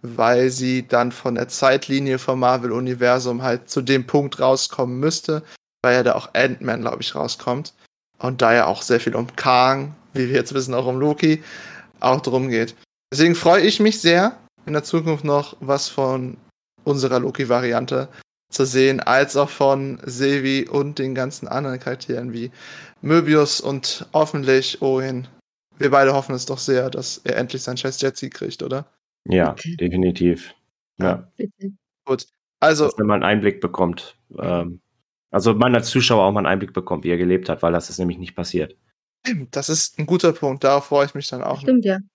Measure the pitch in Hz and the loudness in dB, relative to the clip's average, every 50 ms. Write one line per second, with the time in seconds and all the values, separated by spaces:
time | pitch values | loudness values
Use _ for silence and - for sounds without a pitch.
0 | - 120 117 117 117 117 123 123 127 131 123 131 127 127 127 127 120 - - 120 | -14 -12 -2 0 2 4 4 4 4 2 0 0 -2 -2 -2 -2 -2 0 2 2
1 | 120 123 120 - - 131 123 117 123 127 - - - 135 131 135 - - 135 135 | 2 2 -2 -6 -6 -4 -2 -2 -4 -4 -2 2 4 4 4 4 0 -2 -4 -2
2 | 139 139 131 127 - - 131 131 127 123 127 131 120 123 110 120 127 127 127 120 | 0 -2 -4 -2 -2 -2 -2 2 2 2 2 2 -2 -4 -4 -4 -4 -4 -4 0
3 | 123 123 123 127 123 123 120 120 131 131 117 123 - - - 147 127 123 135 131 | 2 2 4 2 2 -2 -4 -2 -2 -2 -2 -2 -4 -4 -4 -4 0 2 0 0
4 | 123 127 - 147 143 139 - - 131 131 131 131 - - - - 131 123 123 127 | 0 2 0 0 0 0 -4 0 2 2 2 2 0 -4 -2 -4 -4 -4 -2 -2
5 | 139 160 160 - - - 156 151 156 - - - _ _ _ _ - 123 123 127 | 0 0 0 0 0 -2 -4 -4 -6 -12 -20 -20 _ _ _ _ 2 4 4 4
6 | 120 120 - - - - _ - 127 131 127 - - 127 113 113 110 117 123 - | 4 2 0 0 -4 -4 _ 0 0 0 0 -4 -6 -6 -6 -4 -4 -6 -6 -6
7 | 131 - - 143 147 120 - - - - 123 135 151 - _ _ _ _ _ _ | -8 -8 -6 -6 -6 -6 -6 -6 -4 -4 -4 -4 -6 -12 _ _ _ _ _ _
8 | _ _ _ _ - 127 131 127 127 113 117 120 98 73 98 - - - 123 120 | _ _ _ _ -6 -6 0 4 4 6 6 6 4 4 0 -2 0 2 2 2
9 | - 120 110 117 120 117 - - - 131 127 123 127 131 135 139 139 143 151 _ | 2 0 -2 -2 -4 -4 -8 -4 0 2 4 6 6 4 2 0 -4 -10 -12 _
10 | _ _ _ 135 127 123 135 127 127 - 143 135 127 127 123 123 127 127 127 131 | _ _ _ -4 -4 0 0 0 0 0 -4 -4 -4 -2 -2 -2 -2 -2 -2 0
11 | 139 151 147 147 - 156 156 156 156 - - - - - - - - _ _ _ | 0 0 0 2 2 2 2 0 -2 -14 -20 -20 -18 -20 -20 -20 -20 _ _ _
12 | - 123 127 135 131 135 123 131 127 135 120 113 113 113 - _ _ _ _ _ | 0 2 2 2 0 -2 -2 -2 -2 0 -2 -2 -2 -4 -6 _ _ _ _ _
13 | _ _ 131 139 156 170 170 170 - 170 175 196 165 214 214 - 208 214 208 - | _ _ 2 4 4 4 4 4 4 4 6 6 6 4 2 4 2 2 2 2
14 | - 170 170 175 190 226 254 - _ _ _ _ _ - 151 151 147 - - 170 | 2 4 4 4 4 2 0 -4 _ _ _ _ _ -4 -4 -4 -2 0 -2 0
15 | 156 165 156 143 139 151 143 143 143 - - _ - 131 139 139 139 - - - | 0 0 -2 -2 0 0 0 0 0 -2 -12 _ -4 -2 0 0 0 -4 -2 -2
16 | 135 131 131 131 127 127 120 - _ _ _ _ _ _ _ _ _ 151 143 139 | -2 0 -2 -2 -6 -8 -12 -14 _ _ _ _ _ _ _ _ _ -2 -2 0
17 | 131 131 127 123 123 131 131 - 139 117 123 123 127 123 117 117 123 127 139 131 | 0 0 0 0 0 -2 -4 -6 -2 0 0 0 0 0 -2 -2 -2 -2 -4 -4
18 | 135 139 - - - _ _ _ _ _ - - 131 131 127 131 131 135 135 131 | -4 -6 -12 -20 -20 _ _ _ _ _ -2 -2 -2 0 4 4 4 4 2 0
19 | - - 123 135 143 139 - 139 143 135 - - 143 139 139 139 135 139 131 - | 0 2 2 2 2 2 2 0 0 0 0 0 2 2 2 2 -2 -8 -10 -10
20 | - 131 123 120 135 139 139 139 131 135 135 135 131 - - 139 139 143 147 - | -10 -10 -4 -2 0 0 0 0 0 0 -2 -2 -4 -2 -2 -2 -2 -2 -4 -6
21 | - 131 131 127 127 135 139 - - - - 131 143 135 127 127 - 139 127 131 | -6 -4 -4 -4 -4 -6 -6 -10 -10 -6 -6 -6 -4 -6 -8 -8 -8 -8 -10 -10
22 | - - 123 120 123 123 113 117 117 127 - - - - - - - - _ _ | -8 -8 -8 -6 -6 -8 -8 -8 -10 -10 -12 -18 -20 -20 -20 -20 -20 -20 _ _
23 | - 135 156 170 160 147 151 151 147 139 - - - - 139 139 - - - - | -2 2 2 4 4 4 4 4 4 4 0 -2 -2 -4 -6 -4 -6 -6 -6 -6
24 | - _ - 156 156 151 - 147 135 131 131 131 131 - - - - 135 131 131 | -10 _ 2 2 2 2 0 -4 2 4 4 4 2 0 -6 -2 0 0 0 0
25 | 131 131 131 123 127 - _ _ _ _ _ _ _ _ _ _ 139 139 131 139 | -2 -4 -6 -8 -10 -12 _ _ _ _ _ _ _ _ _ _ 0 4 6 6
26 | 139 135 139 139 135 - 135 123 - - 135 127 - - 135 127 123 127 127 - | 6 6 4 2 0 -2 -6 -6 -6 -6 -6 -6 -2 0 0 0 0 -2 -6 -8
27 | 127 - - - _ - - - 127 120 - 131 - - 127 123 - 131 127 - | -8 -8 -10 -10 _ -4 -4 -2 -4 -4 -6 -8 -8 -8 -8 -6 -6 -6 -4 -2
28 | - 135 131 - - 135 - - - - - - - - 131 135 147 _ _ _ | -2 -2 -2 -4 -12 -12 -10 -10 -10 -10 -8 -8 -8 -6 -6 -8 -8 _ _ _
29 | _ _ _ _ _ - 90 92 85 78 - - - 165 170 165 87 90 82 92 | _ _ _ _ _ 0 2 2 2 2 0 -6 -10 -12 -8 -4 -4 -2 0 0
30 | 92 90 87 90 90 87 85 80 - - - _ _ _ _ _ _ _ _ _ | 0 0 0 2 2 0 0 0 -6 -18 -20 _ _ _ _ _ _ _ _ _
31 | 92 - 180 180 - _ _ _ - 202 _ _ 196 196 202 _ _ _ _ _ | -2 -2 -2 -4 -6 _ _ _ -10 -10 _ _ -14 -14 -14 _ _ _ _ _
32 | _ - 131 - - _ _ _ _ _ _ _ - 156 160 151 151 139 - - | _ -4 -4 -4 -4 _ _ _ _ _ _ _ 2 2 4 4 2 0 0 -2
33 | 107 104 104 98 - 92 104 107 98 104 - - - - - - 92 87 85 - | 0 2 2 2 2 2 2 2 2 0 -2 0 -6 -6 -2 0 -2 -2 -2 -6
34 | - - - _ _ _ - - - 87 87 87 85 87 87 90 _ _ _ _ | -12 -18 -20 _ _ _ -14 -8 -6 -4 -2 -2 -4 -6 -10 -14 _ _ _ _
35 | _ _ _ _ _ _ - 101 92 113 110 107 120 127 123 117 - - - 135 | _ _ _ _ _ _ -2 2 2 4 4 4 4 4 4 2 2 2 0 0
36 | 120 - 120 107 95 98 101 104 98 73 95 95 101 95 _ 95 90 - 90 80 | 2 4 4 4 4 4 2 2 0 0 0 0 -2 -6 _ -8 -4 -4 -6 -4
37 | - 87 87 85 90 90 90 92 92 - 80 - - 85 85 85 - - - - | -2 -2 0 0 2 2 2 0 0 -4 -4 -2 0 0 0 0 -2 -4 -6 -4
38 | 92 87 85 85 90 - - - 87 - - 87 76 78 - _ _ _ _ _ | -4 -4 -4 -6 -10 -14 -10 -10 -10 -6 -4 -6 -6 -6 -10 _ _ _ _ _
39 | _ _ _ _ _ 247 247 160 131 - - 139 139 - 160 156 - - _ - | _ _ _ _ _ -6 -4 -4 -6 -8 -8 -8 -4 -2 -2 -2 -2 -4 _ -8
40 | 151 - 175 175 - 170 147 - - 139 131 131 - 135 139 143 139 - 147 143 | -2 0 0 2 2 2 2 2 -2 -4 -4 0 2 2 2 2 0 2 2 2
41 | 143 139 - 139 147 - - 127 - - 135 135 139 262 262 247 202 196 190 190 | 2 2 -2 -10 -10 -8 -10 -8 -6 -6 -6 -4 2 2 4 4 4 2 -2 -2
42 | 196 196 | -6 _